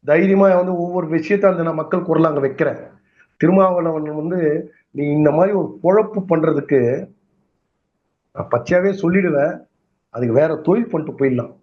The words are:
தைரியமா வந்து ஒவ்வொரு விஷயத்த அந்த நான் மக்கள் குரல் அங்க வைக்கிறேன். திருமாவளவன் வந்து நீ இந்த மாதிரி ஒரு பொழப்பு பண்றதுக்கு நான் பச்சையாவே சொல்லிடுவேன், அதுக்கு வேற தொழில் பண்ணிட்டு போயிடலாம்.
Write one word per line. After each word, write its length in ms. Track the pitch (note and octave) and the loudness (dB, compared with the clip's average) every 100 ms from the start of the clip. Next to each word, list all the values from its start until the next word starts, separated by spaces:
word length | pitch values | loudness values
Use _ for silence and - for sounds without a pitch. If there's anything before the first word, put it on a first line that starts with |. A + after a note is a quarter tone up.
| - | 2
தைரியமா 420 | D#3 F#3+ G3 G3 | 2 4 4 4
வந்து 220 | F3+ F3+ F3 | 4 0 -4
ஒவ்வொரு 300 | E3+ F3+ E3 | -4 -4 -2
விஷயத்த 420 | D#3+ D#3 G3+ G3 | -4 0 2 2
அந்த 160 | E3+ E3 | 2 -4
நான் 160 | D#3 | -4
மக்கள் 260 | D#3 - E3+ | -4 -4 -2
குரல் 220 | D#3+ D#3+ | 0 2
அங்க 140 | D3 | 0
வைக்கிறேன். 360 | C3+ C3+ D3 - - _ _ _ _ _ | -4 -2 -4 -4 -14 _ _ _ _ _
திருமாவளவன் 680 | D#3+ F#3+ F#3 F3 E3 D#3 D3+ D3+ | 2 4 2 2 -2 -4 -6 -6
வந்து 240 | D#3+ F#3 D#3 D#3 - _ _ | -6 -2 -2 -2 -6 _ _
நீ 120 | D3 D3 | -6 -2
இந்த 200 | D3 D3+ | 2 2
மாதிரி 220 | D3 F#3+ | 4 0
ஒரு 160 | G3+ D3+ - | 0 -4 -2
பொழப்பு 440 | E3+ G3+ G#3 G#3 | 2 2 0 -6
பண்றதுக்கு 580 | F#3 E3 D#3 C#3+ C#3 C#3 A#2+ C#3 F#3+ _ _ _ _ _ _ _ _ _ _ _ _ - | -2 0 2 0 0 0 2 -2 -8 _ _ _ _ _ _ _ _ _ _ _ _ -14
நான் 160 | - | -4
பச்சையாவே 420 | - - F3+ F#3+ | -2 2 2 2
சொல்லிடுவேன், 600 | F#3+ E3+ F#3+ F#3 C#3+ D3+ - - _ _ _ _ | 0 0 0 0 0 -2 -4 -16 _ _ _ _
அதுக்கு 220 | A#2 B2 A#2 | -6 0 2
வேற 180 | D#3 D#3 | 2 0
தொழில் 360 | E3 G#3 A3+ | 0 0 0
பண்ணிட்டு 260 | D#3+ D3 C3 | -6 -8 -2
போயிடலாம். 340 | C3+ B2 A#2 - | 0 0 -6 -14